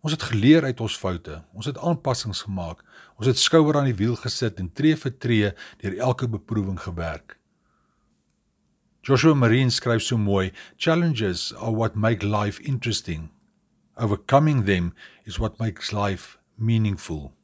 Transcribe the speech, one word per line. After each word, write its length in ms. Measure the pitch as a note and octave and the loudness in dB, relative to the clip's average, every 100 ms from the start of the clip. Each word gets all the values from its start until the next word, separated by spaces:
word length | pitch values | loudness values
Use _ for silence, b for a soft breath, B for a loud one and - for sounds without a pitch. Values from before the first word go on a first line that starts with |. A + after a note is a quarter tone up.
Ons 80 | D#3 | -4
het 120 | D#3 | -4
geleer 400 | - A2 A#2+ D#3+ | -2 2 6 6
uit 160 | C#3 B2 | 4 -4
ons 140 | A2+ - | -6 -4
foute, 460 | F#2+ F2+ E2 D2+ - | -4 -6 -8 -16 -16
ons 120 | - C#3 | -12 -10
het 120 | C3 | -4
aanpassings 640 | E3+ D#3+ C3+ A#2+ A2 F#2+ | -2 -2 -2 -4 -4 -8
gemaak, 420 | G2+ F#2+ E2+ E2 _ B B - | -6 -6 -6 -10 _ B B -2
ons 120 | A2+ | 0
het 120 | B2 | 2
skouer 380 | - E3 D3+ D3 | 4 4 6 4
aan 80 | C#3 | 0
die 120 | G#2 | 0
wiel 180 | A2 A#2 | -2 -2
gesit 400 | A#2 - - - | -6 -4 -4 -4
en 140 | F2 | -10
tree 240 | - D3+ D#3 | 0 2 2
vir 180 | C3 - | -4 -6
tree 360 | A#2+ A2+ G2+ - B B | 0 2 2 -2 B B
deur 160 | G2 F#2+ | -8 -2
elke 300 | B2 B2 B2 | -2 0 -2
beproewing 520 | A2 - G#2+ F#2+ F#2 | -6 -4 -4 -2 -6
gewerk. 580 | - E2+ E2 D2 - - _ _ _ _ _ _ _ _ _ _ _ _ _ _ _ _ | -8 -6 -8 -8 -16 -20 _ _ _ _ _ _ _ _ _ _ _ _ _ _ _ _
Joshua 300 | - B2+ D#3+ C#3+ | 0 4 6 6
Marine 360 | A#2 B2 B2+ | 4 4 2
skryf 300 | - B2 A2+ | 0 0 0
so 160 | - A#2+ | 0 0
mooi, 340 | G2+ G2 F#2+ B B _ | 2 2 0 B B _
"Challenges 760 | - D#3+ E3+ B2 G#2 F2+ - - | 0 2 2 0 -2 -2 -6 -6
are 200 | A2+ A2 | -4 0
what 200 | A2 G#2 | 0 2
make 280 | A2 G#2+ | 0 0
life 380 | G2+ G#2 G#2 - | 0 0 -2 -6
interesting. 680 | - C3 A#2+ G#2 - D#2+ D#2 _ _ _ _ _ _ - | -6 -4 -4 -6 -6 -8 -10 _ _ _ _ _ _ -4
Overcoming 720 | A2+ G2+ - C#3 D#3 C#3 G2 | -2 -2 2 4 4 2 2
them 280 | F#2+ E2+ - B B | 2 0 -6 B B
is 140 | - - | -12 -4
what 220 | A2 - | -4 -2
makes 320 | A2+ F#2+ - | -6 -6 -8
life 460 | G#2 G2+ F#2 - - _ - | -4 -2 -4 -10 -20 _ -6
meaningful." 760 | A2 A2+ G#2+ F#2+ - D#2 C#2 _ | 0 2 2 -4 -8 -10 -10 _